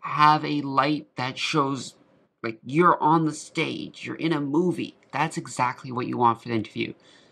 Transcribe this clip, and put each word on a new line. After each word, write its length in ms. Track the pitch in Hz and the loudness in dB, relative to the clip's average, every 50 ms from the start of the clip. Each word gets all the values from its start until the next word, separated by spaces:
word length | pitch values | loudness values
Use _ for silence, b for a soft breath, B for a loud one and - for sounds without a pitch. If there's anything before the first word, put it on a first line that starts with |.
Have 440 | - - - 151 151 151 151 151 151 | -10 -8 2 6 6 6 6 4 2
a 180 | 147 147 147 | -2 -2 -2
light 440 | 135 139 135 135 135 151 151 135 - - _ | -4 0 0 2 2 2 0 -2 -4 -10 _
that 240 | - 123 131 131 - | -6 -6 -6 -6 -6
shows, 560 | - - - 156 139 135 139 123 117 - - _ _ _ _ _ _ _ _ _ | -6 0 0 2 2 2 -2 -4 -8 -12 -16 _ _ _ _ _ _ _ _ _
like, 160 | - 117 113 - - | -8 -8 -8 -8 -10
you're 360 | 120 135 165 180 175 147 - | 0 2 4 6 6 4 4
on 240 | - 151 160 165 160 | 4 4 4 4 2
the 80 | 151 | 0
stage, 720 | 147 - - - - 165 151 135 120 - 78 - - - - | -2 -6 -12 -8 -6 -4 -4 -4 -4 -8 -10 -12 -14 -14 -12
you're 120 | 123 131 | -10 -8
in 160 | - 151 165 | -4 -2 -2
a 80 | 160 143 | 0 -2
movie. 560 | 147 139 143 165 185 180 - - 110 - - _ _ _ | -2 0 0 2 2 2 0 -2 -6 -8 -10 _ _ _
That's 240 | - 135 156 160 - | -2 -2 -2 -2 -2
exactly 560 | 170 135 - - - 127 123 127 - - 131 | -6 -10 -8 -4 -2 -2 -2 -2 -6 -10 -8
what 160 | 120 123 123 - | -6 -6 -6 -4
you 80 | 127 | 0
want 260 | 120 123 117 113 117 | 2 4 4 4 2
for 60 | - 120 | -4 -4
the 80 | 117 | -2
interview. 380 | 110 104 - - 131 - - - b b b b b b b | -2 -2 -4 -6 -6 -6 -6 -8 b b b b b b b